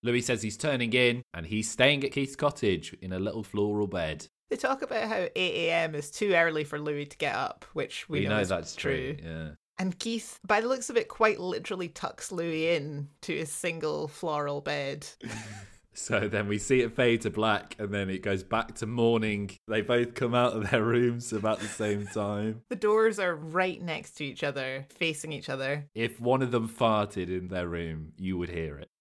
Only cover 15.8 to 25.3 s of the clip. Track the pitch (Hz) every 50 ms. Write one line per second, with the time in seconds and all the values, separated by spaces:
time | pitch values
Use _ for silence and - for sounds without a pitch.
15.8 | _ _ _ - - - 120 104 107 101 110 104 107 101 104 104 - - 135 131
16.8 | 120 113 113 - 127 120 117 113 - 110 90 107 107 110 104 98 - - - -
17.8 | 107 98 98 101 98 95 95 92 92 107 98 95 92 - - 110 117 - - -
18.8 | 117 107 120 120 117 117 117 113 110 107 104 101 101 98 - - _ - 110 110
19.8 | 104 107 120 120 120 120 120 - 135 120 120 123 123 123 - 110 107 98 - 117
20.8 | 107 117 117 120 123 120 120 120 120 - 113 107 98 110 110 107 107 104 - -
21.8 | 107 104 104 104 104 98 - 110 104 101 104 101 104 110 110 113 - _ 254 185
22.8 | 214 208 214 220 220 226 214 208 190 180 - 151 156 160 156 180 185 185 180 -
23.8 | 175 175 160 - - - - - 151 139 - - - 143 139 139 131 131 131 135
24.8 | 135 - - - 175 165 156 151 - 156